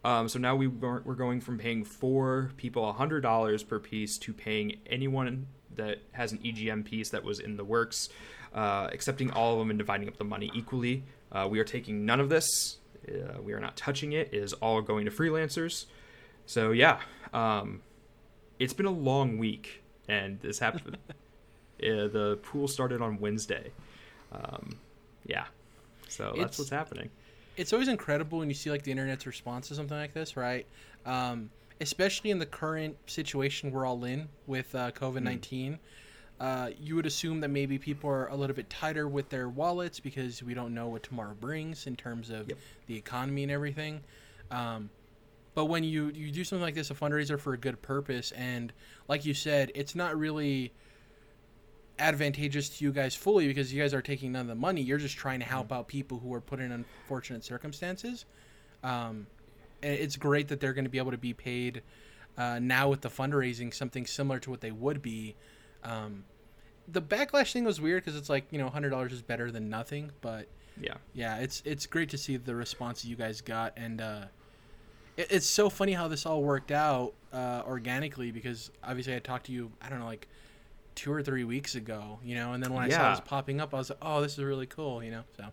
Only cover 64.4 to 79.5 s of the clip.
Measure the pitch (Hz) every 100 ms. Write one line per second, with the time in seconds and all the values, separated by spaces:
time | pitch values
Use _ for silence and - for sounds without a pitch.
64.4 | 135 127 113 110 131 151 120 110 110 104
65.4 | - - - - 117 110 107 98 98 -
66.4 | - - - - - 175 151 208 285 285
67.4 | 254 247 226 160 156 180 180 147 139 139
68.4 | 135 151 131 143 143 131 123 123 117 117
69.4 | 120 113 107 110 117 147 151 - 117 110
70.4 | - - - - - - - - 113 110
71.4 | 131 - 147 147 - 165 160 139 - 131
72.4 | 127 120 117 - 120 120 120 117 113 110
73.4 | - 113 113 117 117 113 110 104 101 -
74.4 | - - - - - - - - 175 190
75.4 | - - 208 202 196 180 165 156 165 156
76.4 | 143 139 135 147 151 131 - - - 131
77.4 | 123 123 - 127 117 127 151 139 120 113
78.4 | 120 113 - - - 127 127 123 - 127
79.4 | -